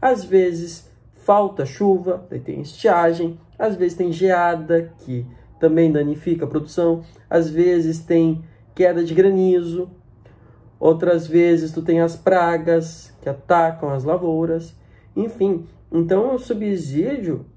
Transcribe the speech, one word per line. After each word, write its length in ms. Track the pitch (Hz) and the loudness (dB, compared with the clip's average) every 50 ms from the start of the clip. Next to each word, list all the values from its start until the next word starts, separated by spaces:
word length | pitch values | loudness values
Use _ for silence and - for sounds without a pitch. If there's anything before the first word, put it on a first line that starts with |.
às 240 | - 254 254 214 185 | 2 2 0 0 -2
vezes 680 | 175 185 190 185 180 170 165 170 170 - - - - - _ _ - _ | 0 2 2 2 2 -2 -6 -8 -10 -12 -16 -18 -20 -20 _ _ -20 _
falta 500 | _ - - 202 202 208 196 202 - 139 | _ 2 2 4 4 4 0 -2 -6 -8
chuva, 640 | 131 - - 202 202 196 185 175 180 180 180 - - | -8 -6 -2 0 2 2 2 0 -4 -6 -6 -8 -12
daí 120 | - 123 | -14 -14
tem 200 | 127 - 151 143 | -10 -10 -10 -10
estiagem, 800 | 147 - - - - 226 190 175 170 165 170 170 175 165 165 - - _ - - | -12 -14 -16 -2 2 2 4 4 4 2 2 0 -4 -6 -6 -8 -18 _ -10 -4
às 180 | - 220 202 | -4 -4 -2
vezes 200 | 180 180 175 170 | 0 -2 -2 -2
tem 160 | - 185 180 165 | -2 -4 -4 -2
geada, 800 | 165 185 190 185 175 175 175 175 165 160 156 170 165 165 165 - - | 0 2 2 2 2 2 0 0 -2 -2 0 0 0 0 -2 -14 -20
que 260 | - - 127 120 120 - - - - - - _ | -14 -10 -8 -8 -8 -10 -14 -20 -20 -20 -10 _
também 320 | - 160 156 160 165 160 | 2 2 4 4 4 4
danifica 540 | 151 147 147 147 151 147 - 180 170 165 165 | 2 0 0 -2 -4 -6 -2 -4 -2 -2 -4
a 40 | 135 | -6
produção, 540 | 123 151 151 - - - 170 170 165 165 165 - - - - _ | -6 -6 -8 -6 -4 0 0 0 0 0 -4 -16 -20 -20 -12 _
às 180 | - 170 165 160 | 0 0 0 0
vezes 520 | 151 160 175 180 180 175 165 160 160 160 | 0 0 2 2 2 2 0 -2 -4 -6
tem 440 | - - 175 165 165 165 160 160 - - - _ - _ - | -4 0 2 2 2 2 0 -2 -6 -16 -20 _ -20 _ -4
queda 280 | - 185 180 175 170 170 | 0 2 2 2 2 -2
de 120 | 165 160 | 0 2
granizo, 760 | 160 190 196 196 190 185 185 180 180 175 170 165 175 180 - - _ _ _ - _ _ - - _ _ - - _ _ - _ _ | 4 4 4 4 4 2 4 2 2 0 -2 -6 -8 -8 -10 -12 _ _ _ -20 _ _ -20 -20 _ _ -20 -20 _ _ -20 _ _
outras 480 | - 156 160 160 175 170 175 165 165 | 2 2 2 4 2 0 0 0 -2
vezes 460 | 160 156 170 170 170 170 160 160 156 156 | 0 2 4 4 4 4 2 0 -4 -6
tu 80 | 165 | -8
tem 200 | 165 165 170 165 | -2 0 2 2
as 160 | 165 165 165 | 2 0 -2
pragas 1000 | - - - 190 185 175 170 170 165 160 165 170 165 165 165 - - - - - _ - | -2 0 2 2 4 2 2 0 -2 0 2 0 0 0 -4 -12 -18 -20 -20 -20 _ -8
que 60 | 143 | -8
atacam 640 | 139 139 - - 175 170 165 165 165 165 160 147 | -8 -8 -2 2 2 4 4 2 -2 -4 -6 -6
as 140 | 139 135 127 | -6 -4 -2
lavouras, 720 | 147 160 180 180 170 160 160 165 165 165 165 165 - - - _ _ _ _ _ - _ | -2 -2 -2 -2 -2 -2 -2 -2 -2 -4 -4 -6 -10 -20 -20 _ _ _ _ _ -12 _
enfim. 500 | - 208 226 220 - 196 196 190 165 165 - - _ - _ | -6 -6 -6 -4 -2 -2 0 0 -2 -6 -12 -20 _ -20 _
Então, 440 | - 165 170 165 190 190 220 262 262 | -2 -2 0 2 2 0 2 0 -2
o 40 | 247 | -4
subsídio 1080 | 254 - 240 208 214 208 202 185 160 139 135 147 175 247 285 277 214 170 147 120 - - _ | -4 -6 -6 -4 -2 -4 -4 -4 -4 -6 -4 -2 -2 -2 -4 -6 -6 -6 -6 -8 -8 -16 _